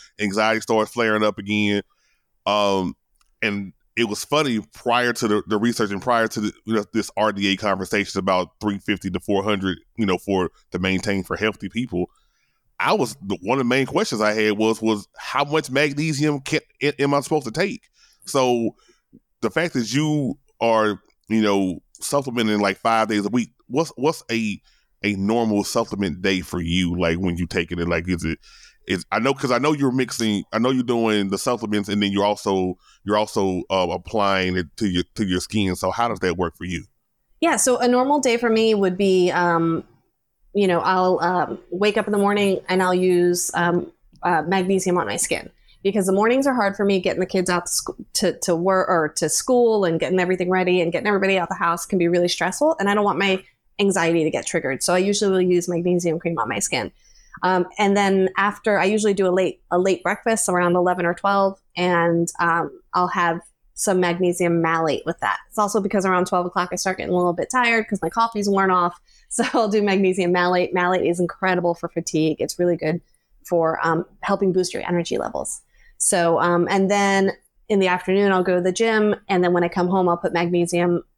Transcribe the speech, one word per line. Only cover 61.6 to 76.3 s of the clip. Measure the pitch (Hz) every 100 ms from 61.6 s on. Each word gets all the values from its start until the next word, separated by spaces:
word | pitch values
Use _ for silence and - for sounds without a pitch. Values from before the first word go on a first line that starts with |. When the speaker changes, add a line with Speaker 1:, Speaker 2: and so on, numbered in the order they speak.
| _ -
Speaker 2:
and, | 180 175 170 170 170 -
um, | 170 170 151 - _
I'll | 180 180
have | 185 175 170 - _ _
some | - - 185
magnesium | 175 175 180 175 175 170
malate | 165 165 160 131 -
with | -
that. | 107 - -
It's | -
also | 208 214
because | 196 208
around | 190 185 185
twelve | 185 180
o'clock, | 180 180
I |
start | 180 190 185
getting | 190
a | 180
little | 180
bit | 175 -
tired | 254 240 226 214
'cause | 196
my | 247
coffee's | 233 233 214 202
worn | 196 190
off. | 185 175 - _
<laughs> | _ _
So | - -
I'll | 277 214
do | 214
magnesium | 202 196 190 185 175
malate. | 180 180 180 180
Malate | 180 180 185
is | 139 175
incredible | 175 - 190 180 175
for | 170 170
fatigue. | 170 160 160 156 147
It's | 147 -
really | 175 170
good | 160 175 - _ _ _
for, | - 175 160 160 165
um, | 165 - -
helping | - 196 196
boost | 180 180
your | - -
energy | 175 170 -
levels. | - - - - _ _ - -
So, | - 185 170